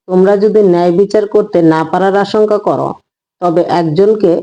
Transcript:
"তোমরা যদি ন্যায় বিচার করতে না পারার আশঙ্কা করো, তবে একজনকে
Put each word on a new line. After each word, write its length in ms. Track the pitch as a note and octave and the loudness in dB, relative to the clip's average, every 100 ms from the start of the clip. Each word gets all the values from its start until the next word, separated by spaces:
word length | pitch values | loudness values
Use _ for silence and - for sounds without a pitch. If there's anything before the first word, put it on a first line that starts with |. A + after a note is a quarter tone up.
| - | -4
"তোমরা 300 | F#3 F#3+ G3+ | 0 2 2
যদি 260 | G#3 G#3 | 0 2
ন্যায় 300 | G3+ F3 F3 | 2 2 0
বিচার 360 | E3+ G3+ G#3+ G#3 | 0 0 0 0
করতে 340 | G#3+ G#3 F3 | -2 0 0
না 220 | E3 D#3+ | 2 2
পারার 320 | D#3+ F3+ F#3+ G3 | 0 -2 0 0
আশঙ্কা 420 | G3 A3 G#3+ G#3 | -2 0 0 0
করো, 360 | G3+ C3+ C#3 - _ _ _ - | -2 -4 -4 -8 _ _ _ -6
তবে 220 | F3 D#3+ | -2 -2
একজনকে 800 | - E3+ E3 D3+ G3+ G#3+ G3+ E3 | -2 -2 -2 0 0 2 0 0